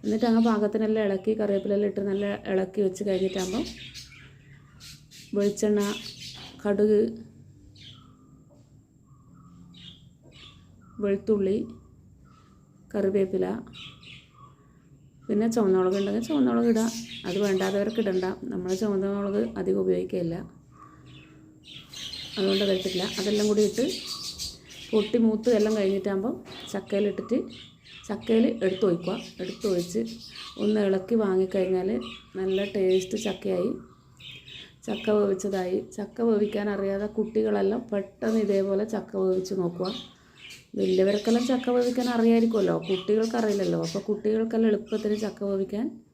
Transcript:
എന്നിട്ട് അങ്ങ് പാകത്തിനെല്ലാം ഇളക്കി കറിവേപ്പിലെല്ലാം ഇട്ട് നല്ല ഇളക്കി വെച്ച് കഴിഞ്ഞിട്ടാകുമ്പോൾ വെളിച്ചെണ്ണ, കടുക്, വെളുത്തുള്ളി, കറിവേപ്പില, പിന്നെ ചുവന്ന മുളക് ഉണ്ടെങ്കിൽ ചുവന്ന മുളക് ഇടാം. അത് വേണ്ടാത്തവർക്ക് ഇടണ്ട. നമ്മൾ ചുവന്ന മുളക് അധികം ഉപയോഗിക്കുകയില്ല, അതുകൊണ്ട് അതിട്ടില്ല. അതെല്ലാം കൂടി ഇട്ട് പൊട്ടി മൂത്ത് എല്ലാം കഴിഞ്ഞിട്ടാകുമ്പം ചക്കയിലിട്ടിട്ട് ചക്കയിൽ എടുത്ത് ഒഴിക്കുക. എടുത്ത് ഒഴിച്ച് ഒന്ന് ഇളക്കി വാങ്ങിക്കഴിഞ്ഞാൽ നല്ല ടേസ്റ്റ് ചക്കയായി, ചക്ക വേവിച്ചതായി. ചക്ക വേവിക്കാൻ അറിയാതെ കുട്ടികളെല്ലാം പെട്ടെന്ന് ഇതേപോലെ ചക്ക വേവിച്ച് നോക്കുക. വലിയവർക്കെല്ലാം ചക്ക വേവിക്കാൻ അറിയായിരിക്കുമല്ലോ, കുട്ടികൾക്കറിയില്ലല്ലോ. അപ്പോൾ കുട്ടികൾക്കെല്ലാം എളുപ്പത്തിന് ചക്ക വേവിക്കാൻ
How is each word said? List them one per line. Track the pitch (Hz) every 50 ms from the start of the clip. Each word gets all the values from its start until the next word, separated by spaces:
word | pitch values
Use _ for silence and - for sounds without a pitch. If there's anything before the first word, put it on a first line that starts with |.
| -
എന്നിട്ട് | 208 214 226 247 233
അങ്ങ് | 226 233 226
പാകത്തിനെല്ലാം | 233 220 208 208 208 - 214 220 214 220 220 214
ഇളക്കി | 196 196 190 185 214 220 214
കറിവേപ്പിലെല്ലാം | 208 202 196 196 196 202 202 202 208 202
ഇട്ട് | 196 202 196
നല്ല | 202 190 196 202 202 202 - - - 196
ഇളക്കി | 190 190 185 - 208 202
വെച്ച് | 190 185 - 208
കഴിഞ്ഞിട്ടാകുമ്പോൾ | 202 190 180 190 185 185 190 185 185 185 247 330 - - - - - - - - - - - - - - - - - - - - - - - - - - - - - - - - - -
വെളിച്ചെണ്ണ, | 202 202 202 202 - - 214 208 208 202 202 214 - - - - - - - - - - - - - -
കടുക്, | 208 202 196 208 214 214 208 226 233 - - - - - - - - - - - - - - - - - - - - - - - - - - - - - - - _ - - - _ _ _ _ _ - - - - - - - - - - - - - - - - - - - - - _ - - - - - - - - - - - - - - - - 208
വെളുത്തുള്ളി, | 202 196 202 - - 220 202 190 190 196 226 - - - - - - - - - - - - - - - - - - - - - _ - - - - -
കറിവേപ്പില, | 208 196 190 196 202 190 185 196 185 185 185 202 233 - - - - - - - - - - - - - _ _ - - - - _ - - - - _ - - - - - _ - -
പിന്നെ | - 220 208 220 226 226
ചുവന്ന | 233 214 190 185 185
മുളക് | 185 185 190 196
ഉണ്ടെങ്കിൽ | 196 202 202 226 233 -
ചുവന്ന | 311 285 254 247
മുളക് | 233 233 233 233 226
ഇടാം. | 220 220 226 - - - - - - -
അത് | - 175 196 208
വേണ്ടാത്തവർക്ക് | 202 190 185 190 190 196 202 202 214 226 233 214
ഇടണ്ട. | 202 185 185 185 185 190 - - -
നമ്മൾ | - 180 180 180 190 190 220
ചുവന്ന | 214 196 190 190 196 202
മുളക് | 202 202 202 196 208 226 233 226 208
അധികം | 180 190 190 196 190
ഉപയോഗിക്കുകയില്ല, | 185 180 180 185 185 - 185 175 165 165 165 - - - - - - - - - - - - - - - - - - - - - - - - - - - - - - - - - - - - - - -
അതുകൊണ്ട് | 214 190 196 196 196 202 196
അതിട്ടില്ല. | 190 185 185 190 185 180 185 220 - -
അതെല്ലാം | 190 208 208 208 208 214
കൂടി | 208 208 214 190
ഇട്ട് | - 226 254 339 370 - - - - - - - - - - - - - - - - - - - -
പൊട്ടി | 220 208 - - 240 226
മൂത്ത് | 220 220 214 220 247 240 214
എല്ലാം | 214 214 220
കഴിഞ്ഞിട്ടാകുമ്പം | 214 196 190 196 196 190 202 196 190 196 254 349 - - - - - - - -
ചക്കയിലിട്ടിട്ട് | 196 190 - 208 202 208 202 196 - 190 - 226 294 381 - - - - - - - _ - - - -
ചക്കയിൽ | - 208 - - - 226 226 240 285 - - 190
എടുത്ത് | 190 185 - 226
ഒഴിക്കുക. | 190 170 170 170 170 202 233 - - - -
എടുത്ത് | 185 185 - - - 208
ഒഴിച്ച് | 185 175 175 175 175 220 233 226 226 - - - - - - - - - 214
ഒന്ന് | 208 214 214 202
ഇളക്കി | 196 190 190 185 - 233 226
വാങ്ങിക്കഴിഞ്ഞാൽ | 214 196 185 185 190 185 190 196 185 185 185 185 185 190 226 233 226 - - - - - - 196
നല്ല | 190 190 190 196 202 196 190
ടേസ്റ്റ് | 208 185 185 185 190 185 185 - 214 -
ചക്കയായി, | 208 180 - - 196 185 180 180 240 - - - - - - _ - - - - - - - - - - - - - - _ -
ചക്ക | - 208 - - 214 214
വേവിച്ചതായി. | 208 208 196 196 185 - 202 190 190 180 180 185 214 - - -
ചക്ക | - 202 202 - - 233 233
വേവിക്കാൻ | 220 208 208 208 - 202 208 208 202
അറിയാതെ | 196 196 196 196 196 208 208 -
കുട്ടികളെല്ലാം | 226 220 220 - 214 220 214 208 202 196 190 214 247 233 -
പെട്ടെന്ന് | 208 202 190 - - _ - 226 220 226 214
ഇതേപോലെ | 196 202 196 196 196 196 190 214 226 226
ചക്ക | 202 - - - 190 190
വേവിച്ച് | 185 185 190 185 - 202 185
നോക്കുക. | 180 170 170 175 185 190 233 262 - - - - - - - - - - - - - _ - 208
വലിയവർക്കെല്ലാം | 196 185 185 185 185 196 202 208 - 226 226 240 247 254
ചക്ക | 262 254 - 247 247
വേവിക്കാൻ | 247 240 247 247 254 247 247 240
അറിയായിരിക്കുമല്ലോ, | 233 226 233 233 233 233 226 226 214 196 175 170 165 165 170
കുട്ടികൾക്കറിയില്ലല്ലോ. | 190 185 180 - 208 220 226 226 226 240 226 214 202 202 185 175 170 165 165
അപ്പോൾ | 165 - 202 196 -
കുട്ടികൾക്കെല്ലാം | 208 208 - 214 220 220 226 220 233 226 226 220
എളുപ്പത്തിന് | 214 202 - - 220 214 214 208 214 208 214
ചക്ക | 202 196 - 202 202
വേവിക്കാൻ | 196 196 196 190 202 202 240 311 - - - _